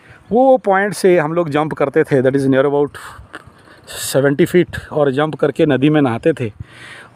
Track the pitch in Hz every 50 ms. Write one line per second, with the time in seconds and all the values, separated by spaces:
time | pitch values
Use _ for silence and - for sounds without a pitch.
0 | _ - - - _ - 185 240 262 269 262 254 - 202 190 190 196 214 170 -
1 | - 190 180 175 147 151 165 175 175 156 135 147 156 151 - - 151 139 - 160
2 | 151 - 151 135 123 131 135 139 135 135 135 131 135 143 139 143 147 139 - -
3 | - - - - - - - - - - _ _ _ - - - _ - - -
4 | - - - 139 135 143 143 139 175 - - 180 160 - - - - - - 151
5 | 147 139 127 139 151 156 147 - - 156 - - 165 151 135 127 135 151 151 151
6 | 143 123 113 117 - 165 151 - 127 107 - - - - - - - - - -
7 | - - -